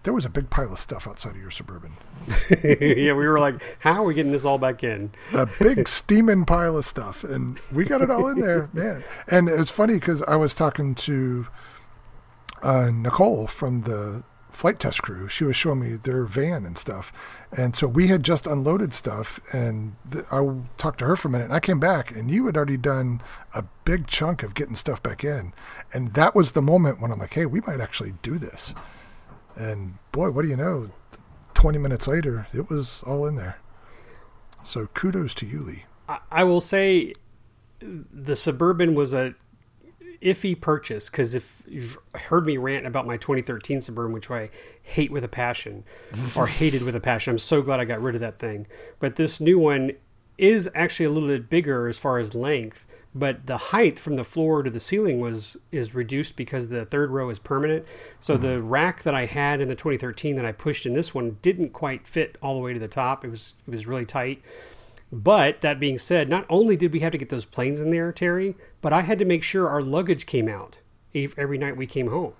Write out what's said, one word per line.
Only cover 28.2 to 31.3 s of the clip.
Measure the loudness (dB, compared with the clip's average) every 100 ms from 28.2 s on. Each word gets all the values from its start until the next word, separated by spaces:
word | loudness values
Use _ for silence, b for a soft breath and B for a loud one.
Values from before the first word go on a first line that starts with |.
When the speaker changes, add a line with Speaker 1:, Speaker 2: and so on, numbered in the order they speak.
Speaker 1:
do | -6 -6
this." | -8 -10 -12 -12 B B B B B B -18 -10
And | -8 -6 -8 -12 -8
boy, | -2 0
what | 0
do | 0
you | 0
know? | -2 -2 -6 -14 -20 -20 -20